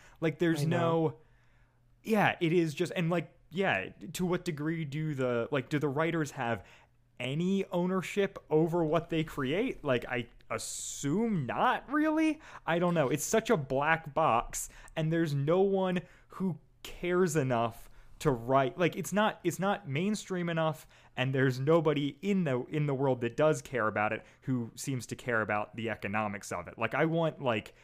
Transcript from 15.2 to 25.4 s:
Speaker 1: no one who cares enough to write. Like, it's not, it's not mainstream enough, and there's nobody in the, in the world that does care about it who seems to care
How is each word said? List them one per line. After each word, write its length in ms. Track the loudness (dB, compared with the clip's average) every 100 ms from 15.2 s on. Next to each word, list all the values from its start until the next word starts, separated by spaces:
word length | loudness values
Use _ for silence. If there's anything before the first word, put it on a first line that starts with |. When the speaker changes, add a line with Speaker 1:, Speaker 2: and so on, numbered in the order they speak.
| 0
Speaker 1:
no 260 | 0 2 2
one 400 | 4 2 0 -2 -6 -14 -18
who 300 | -6 -4 -4 -12 _
cares 520 | -16 -6 0 4 4 4
enough 540 | 2 2 0 -4 -16 -20 -20 -2
to 120 | 0
write. 460 | 0 4 4 4 2
Like, 180 | 0 0
it's 160 | -2
not, 260 | 2 2 0
it's 160 | -2 0
not 280 | 0 -2 -2
mainstream 600 | -2 -2 -2 -4 -4 -2
enough, 360 | 0 0 -2 -10 -20 -12 -4
and 160 | 0
there's 260 | 4 2 2
nobody 580 | 4 4 4 0 -2 -4
in 220 | 0 0
the, 220 | 2 -2 -2
in 160 | -2 0
the 80 |
world 280 | 0 2 2
that 140 | 0 2
does 240 | 2 2
care 260 | -2 -2 0
about 260 | 2 0
it 100 | -2 -8 -10
who 300 | -4 -4 -4 -8
seems 300 | -6 -6 -6
to 80 | -8
care 260 | -2 0